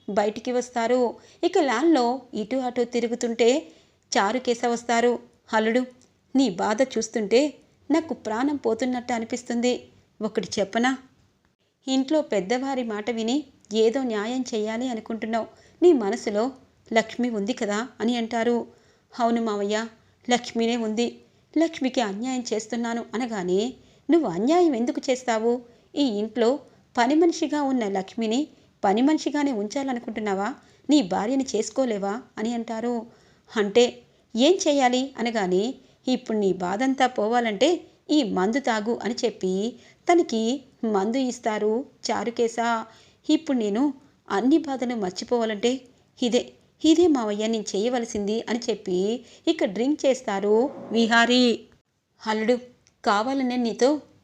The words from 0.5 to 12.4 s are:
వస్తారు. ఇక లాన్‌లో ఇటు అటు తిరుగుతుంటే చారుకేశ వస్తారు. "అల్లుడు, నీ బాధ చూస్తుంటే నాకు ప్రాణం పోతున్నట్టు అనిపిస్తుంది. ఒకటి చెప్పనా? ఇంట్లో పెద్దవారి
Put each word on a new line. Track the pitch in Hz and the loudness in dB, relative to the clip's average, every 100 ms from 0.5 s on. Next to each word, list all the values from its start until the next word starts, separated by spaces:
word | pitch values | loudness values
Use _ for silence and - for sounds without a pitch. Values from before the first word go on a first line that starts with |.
వస్తారు. | 247 247 240 226 254 233 - - - | -4 -4 -4 0 2 0 -4 -18 -4
ఇక | 349 381 | 0 2
లాన్‌లో | 277 233 330 294 240 262 - | 2 2 4 4 2 -2 -6
ఇటు | 208 208 262 | -8 -4 -2
అటు | 247 247 | -2 -2
తిరుగుతుంటే | 240 240 226 233 240 226 233 294 - - _ _ - | -2 -2 -2 -2 -4 2 4 4 -2 -20 _ _ -2
చారుకేశ | 247 202 247 247 233 | 0 2 0 -2 -2
వస్తారు. | 247 233 233 233 240 240 - _ - | -2 -2 -2 2 2 0 -6 _ -2
"అల్లుడు, | 220 220 240 254 - _ _ _ | 0 2 0 -2 -10 _ _ _
నీ | 262 254 | 2 2
బాధ | 175 196 220 | 0 -2 0
చూస్తుంటే | 262 220 226 233 202 233 294 - _ _ - | 0 0 -4 -4 2 4 2 -2 _ _ 0
నాకు | 320 320 | 0 0
ప్రాణం | 240 220 214 277 285 | -8 -6 -2 -2 -2
పోతున్నట్టు | 233 226 262 247 247 | -2 -2 -2 -4 -4
అనిపిస్తుంది. | 233 226 240 - 240 247 240 - _ _ - | -6 -4 -8 -6 -2 0 -2 -6 _ _ -8
ఒకటి | 208 220 180 | -6 -4 -4
చెప్పనా? | - 196 226 254 262 - _ _ _ _ _ _ _ - | -4 -2 0 0 -2 -10 _ _ _ _ _ _ _ -2
ఇంట్లో | 262 269 311 | -2 0 0
పెద్దవారి | 294 208 | 0 -2